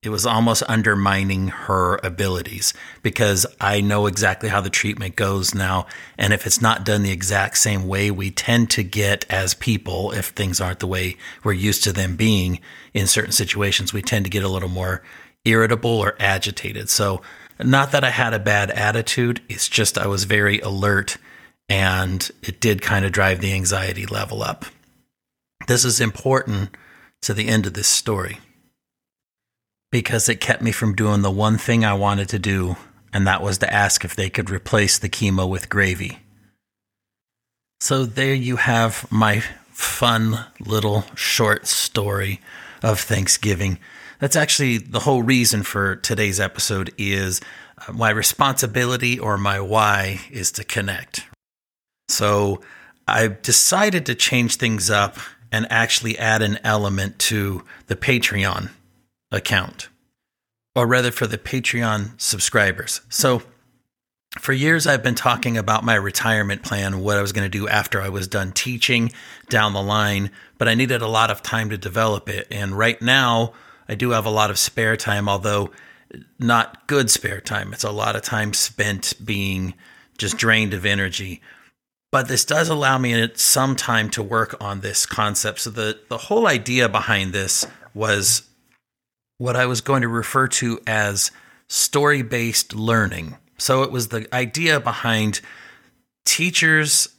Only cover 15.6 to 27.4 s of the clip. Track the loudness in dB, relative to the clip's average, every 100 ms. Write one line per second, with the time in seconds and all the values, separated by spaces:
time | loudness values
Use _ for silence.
15.6 | 4 2 2 2 0 0 0 0 -4 -6
16.6 | -8 -8 -2 0 0 -2 -8 -20 -20 _
17.6 | 2 4 4 2 2 2 0 0 2 2
18.6 | 0 0 0 0 -2 0 0 -2 _ -6
19.6 | -2 0 0 0 -2 -2 2 2 4 2
20.6 | -2 0 2 2 0 -8 -12 -20 -20 _
21.6 | -2 2 2 2 0 -2 -6 -8 -10 -2
22.6 | 0 0 0 0 0 2 2 2 0 0
23.6 | 0 -2 -4 -6 -6 -6 -6 -6 -6 -8
24.6 | -14 _ _ _ _ _ _ _ _ _
25.6 | 0 2 4 2 0 0 0 0 2 -4
26.6 | -4 -8 -20 -20 -20 _ -4 -2